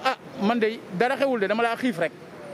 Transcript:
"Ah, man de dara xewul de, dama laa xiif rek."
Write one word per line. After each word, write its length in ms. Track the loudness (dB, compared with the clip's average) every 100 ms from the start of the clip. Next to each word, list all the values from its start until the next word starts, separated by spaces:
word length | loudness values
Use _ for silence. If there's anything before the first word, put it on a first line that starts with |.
"Ah, 120 | 0 -2 -6 -2
man 160 | 2 2
de 200 | 2 0 -6 0
dara 180 | 2 4
xewul 240 | 2 2
de, 60 | 2
dama 160 | 2
laa 140 | 2 2
xiif 220 | 0 0
rek." 140 | -2 -4 -14 -16 -14